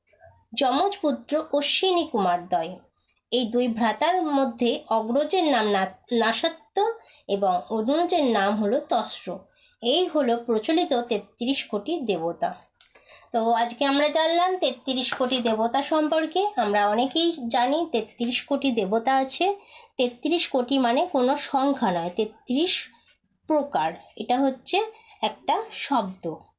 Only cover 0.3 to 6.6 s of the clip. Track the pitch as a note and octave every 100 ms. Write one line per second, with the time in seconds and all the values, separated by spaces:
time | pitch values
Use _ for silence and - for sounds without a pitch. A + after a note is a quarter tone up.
0.3 | - _ A3+ B3+ C4+ G4 - D4+ A#3 -
1.3 | D4+ - D4 C#4+ - F#4+ F4 D#4+ A3 F#3
2.3 | F3 F3 F3 E3 - _ _ _ _ -
3.3 | A#3+ A3 A#3+ B3 A3 A#3 - D#4 F#4 D#4
4.3 | C#4 C4 A#3 A#3+ D4+ - A3+ G#3+ C4 D4+
5.3 | F#4+ D#4 B3 G#3+ G3 F#3+ - - A#3 A3
6.3 | A3+ E4 -